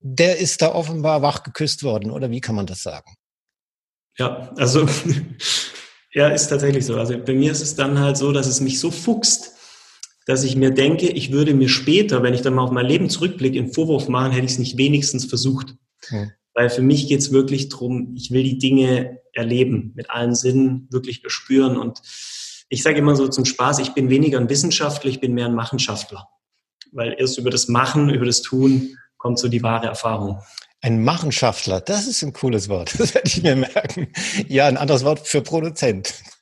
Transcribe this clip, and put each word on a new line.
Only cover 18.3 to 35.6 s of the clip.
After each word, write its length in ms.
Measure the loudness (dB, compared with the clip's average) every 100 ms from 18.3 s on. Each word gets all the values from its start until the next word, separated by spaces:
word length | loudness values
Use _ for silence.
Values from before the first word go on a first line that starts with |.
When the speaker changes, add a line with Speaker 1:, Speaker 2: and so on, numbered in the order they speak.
Speaker 2:
will 120 | 0
die 160 | 0 0
Dinge 600 | 4 4 4 2 -2 -10 _
erleben, 600 | -6 -2 2 2 0 -4
mit 160 | -12 -10
allen 240 | -4 -2
Sinnen 540 | 0 2 4 2 0 -4
wirklich 320 | -6 -6 -12
erspüren. 520 | -10 -10 0 2 4 0
Und 240 | -4 -10 -18 -18 -16 -14 -16 -18 _
ich 140 | -2
sage 160 | 0 2
immer 180 | 4 4
so 120 | 2
zum 160 | 0
Spaß, 360 | -2 0 0 0
ich 100 | -2
bin 180 | -2 2
weniger 300 | 4 4 2
ein 100 | 0
Wissenschaftler, 640 | 0 0 0 -2 -2 -4
ich 100 | -2
bin 140 | -2
mehr 120 | -2 0
ein 80 |
Machenschaftler. 720 | -2 -2 -4 -4 -6 -8 -16 -20 _ _ _ _ _ -20
Weil 220 | -8 -6 -2
erst 200 | -4 -2
über 120 | -2
das 180 | -2 0
Machen, 400 | 2 2 2 2
über 160 | 2
das 160 | 0 0
Tun 560 | -2 2 4 4 0 -12 _ _
kommt 200 | -4 -2
so 100 | 0
die 140 | 0
wahre 240 | 0 -2 -4
Erfahrung. 520 | -4 -4 -4 -4 -8 -12 -20 -20 _
Speaker 1:
Ein 240 | 0 2
Machenschaftler, 800 | 2 0 -2 0 0 0 -2 -4
das 240 | -2 -4 -2
ist 160 | -4
ein 100 | -6
cooles 380 | -4 -2 -2 -2
Wort. 240 | -6 -4
<laughs> 40 | -2
Das 160 | 0
werde 140 | 2 0
ich 140 | 2
mir 140 | 2 2
merken. 560 | 2 -2 -4 -6 -8 -6 -6 -4 0
Ja, 180 | 4 4
ein 120 | 4
anderes 260 | 2 2
Wort 220 | 2 0 0
für 160 | -2
Produzent. 720 | 0 -4